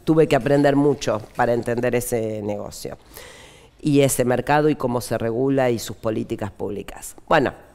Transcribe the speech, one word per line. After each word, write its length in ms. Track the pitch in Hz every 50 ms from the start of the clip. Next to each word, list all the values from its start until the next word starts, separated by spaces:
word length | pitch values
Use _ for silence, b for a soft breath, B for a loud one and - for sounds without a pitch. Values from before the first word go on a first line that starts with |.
| -
tuve 220 | - 156 160 151
que 100 | - 147
aprender 400 | 135 110 143 143 143 143 139 139
mucho 460 | 139 143 147 135 131 - 131 107 107 - - -
para 180 | - 123 117 120
entender 400 | 120 113 123 120 117 123 123 120
ese 480 | 123 113 - 123 117 113 110 107 107 101
negocio 560 | 104 104 101 104 - - - - 65 69 - B B B B B B B B B B B B B B B -
y 200 | - 151 143 139
ese 240 | 139 135 - - 127
mercado 420 | 123 127 127 127 - 143 151 151 156
y 60 | 147
cómo 260 | 147 - 123 120 123
se 160 | 117 - 117
regula 540 | 113 117 113 113 120 131 139 139 135 131 127
y 80 | 120 110
sus 180 | - - 110
políticas 540 | - - 113 110 113 117 - 117 107 107 101
públicas. 640 | - - 101 98 101 98 92 - - - - - - - - -
Bueno, 260 | 175 156 131 98 - - - -